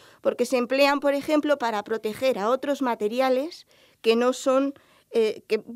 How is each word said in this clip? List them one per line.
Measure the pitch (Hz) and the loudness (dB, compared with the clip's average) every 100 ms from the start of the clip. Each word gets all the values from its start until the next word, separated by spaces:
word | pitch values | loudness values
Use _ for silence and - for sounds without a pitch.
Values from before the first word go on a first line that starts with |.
| - - | -20 -6
porque | 269 233 240 | -4 -2 0
se | 254 | 0
emplean, | 233 269 277 277 | 0 2 2 2
por | 285 | 0
ejemplo, | 285 294 302 294 277 | -2 0 0 2 0
para | 233 208 | 0 -4
proteger | 202 220 214 208 262 202 | -4 -6 -6 -2 -2 0
a | 214 | 0
otros | 254 285 269 | 0 -2 -2
materiales | 254 214 208 240 262 254 320 - _ _ _ _ | -2 -2 -2 0 2 0 -2 -10 _ _ _ _
que | 226 226 | 2 4
no | 247 | 2
son, | 262 269 262 277 - _ _ _ | 0 0 2 0 -6 _ _ _
eh, | 233 220 - - | 0 0 -2 -4
que | 220 - | -4 -4